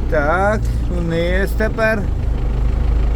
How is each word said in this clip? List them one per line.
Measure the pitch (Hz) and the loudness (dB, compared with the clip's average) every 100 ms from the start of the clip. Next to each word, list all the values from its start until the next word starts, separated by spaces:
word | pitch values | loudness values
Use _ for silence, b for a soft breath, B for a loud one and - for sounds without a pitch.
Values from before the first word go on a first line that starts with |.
| - | 0
Так, | 156 143 170 202 214 - - - 180 | 0 2 2 2 0 0 0 0 -2
вниз | 170 165 175 185 202 - | 0 0 0 0 0 0
тепер. | 220 226 220 220 196 - - - - - - - - - - | -2 0 0 0 -2 -2 -2 0 0 0 0 0 0 2 2